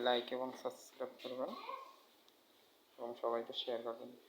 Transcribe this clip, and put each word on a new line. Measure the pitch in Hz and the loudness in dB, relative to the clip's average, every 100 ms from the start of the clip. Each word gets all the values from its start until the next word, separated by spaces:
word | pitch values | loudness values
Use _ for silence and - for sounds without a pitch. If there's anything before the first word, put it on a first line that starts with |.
| 123 | 8
লাইক | 123 120 127 | 6 6 0
এবং | 131 - | 0 0
সাবস্ক্রাইব | 127 - - - 127 - | -4 -4 -14 -6 -6 -4
করবেন | 131 127 151 240 - 523 - - - - - - - - - - - - | -6 -2 -2 -2 -4 -6 -6 -16 -20 -20 -20 -20 -20 -20 -20 -20 -20 -8
এবং | 120 120 | -6 0
সবাইকে | 120 117 117 - | 2 2 0 -2
শেয়ার | - 117 117 | 0 0 -2
করবেন। | 117 123 - | -4 -8 -14